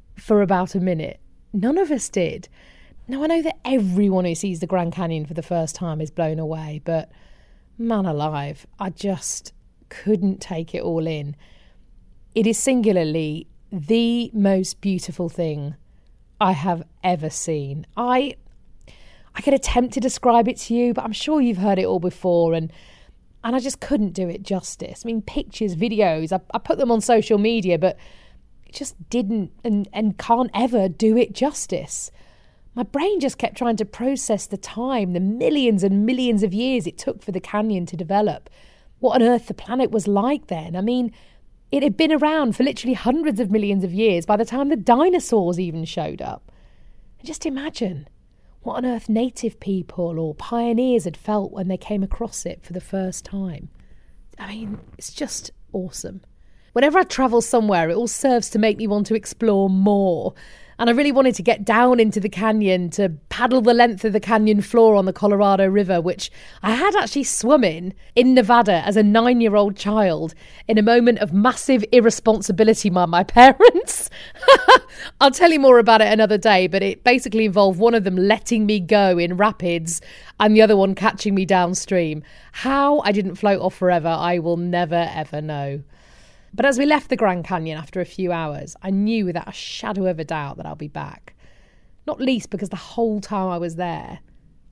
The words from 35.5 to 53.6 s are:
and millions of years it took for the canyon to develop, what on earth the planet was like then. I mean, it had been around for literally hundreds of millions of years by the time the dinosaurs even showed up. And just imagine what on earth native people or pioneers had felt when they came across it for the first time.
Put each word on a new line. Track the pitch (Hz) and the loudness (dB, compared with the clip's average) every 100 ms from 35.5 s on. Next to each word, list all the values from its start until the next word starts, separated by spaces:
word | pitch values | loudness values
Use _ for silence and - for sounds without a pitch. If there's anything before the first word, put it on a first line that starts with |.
| 294 247 202 | 0 2 2
and | 190 196 220 | 2 2 0
millions | 254 247 208 | 0 0 0
of | 202 | 0
years | 196 254 254 165 | -2 -2 -2 -4
it | - | -8
took | - - | -8 -8
for | - | -8
the | 185 | -10
canyon | - 208 220 190 175 | -6 -4 -2 -4 -6
to | 165 | -8
develop, | 160 196 208 139 - - - _ _ _ | -4 0 0 -4 -12 -20 -20 _ _ _
what | 254 247 | 0 2
on | 233 | 4
earth | 240 - | 2 -2
the | - | -12
planet | - 254 254 | -8 -2 -2
was | 220 208 | -2 0
like | 202 240 294 - | 0 0 -2 -6
then. | 165 165 175 | -10 -8 -6
I | |
mean, | 208 254 240 - - _ - - _ | -2 -2 -4 -8 -20 _ -20 -20 _
it | 285 | -2
had | 285 196 | 0 2
been | 320 | 2
around | 311 302 311 254 - | 2 2 0 0 0
for | |
literally | 269 254 240 | -2 -2 -4
hundreds | 233 233 294 311 208 | -2 0 0 0 -2
of | 202 | 0
millions | 214 202 196 | 0 0 -2
of | 180 185 | -2 0
years | 220 175 170 | 2 2 0
by | 208 | 0
the | 226 | 0
time | 254 285 | -2 -2
the | 277 | 0
dinosaurs | 185 240 359 349 - 220 175 175 | 2 4 4 2 0 0 0 -2
even | 180 160 165 | -6 -6 -8
showed | - 156 160 | -8 -8 -8
up. | - - - - - - - - - - | -12 -12 -18 -20 -20 -20 -20 -20 -20 -20
And | 247 | -16
just | 302 320 | -10 -8
imagine | 269 294 - 202 156 - _ _ _ _ _ | -6 -8 -8 -8 -8 -14 _ _ _ _ _
what | - 233 | -10 -6
on | 254 | -4
earth | 226 - | -6 -2
native | 220 247 - 226 - | -2 -2 -4 -8 -8
people | - 190 170 - 170 165 | -6 -6 -6 -6 -6 -4
or | 160 151 | -6 -8
pioneers | - 233 240 226 254 240 175 | -8 -4 -2 0 0 0 -2
had | 156 | -6
felt | - 214 190 | -4 -4 -4
when | - 185 | -6 -6
they | 185 | -6
came | - 208 | -6 -4
across | 196 - 226 - - | -4 -4 -8 -10 -12
it | 165 | -12
for | - | -12
the | 180 | -14
first | - 190 185 180 - | -8 -6 -6 -8 -10
time. | 196 190 143 | -8 -8 -10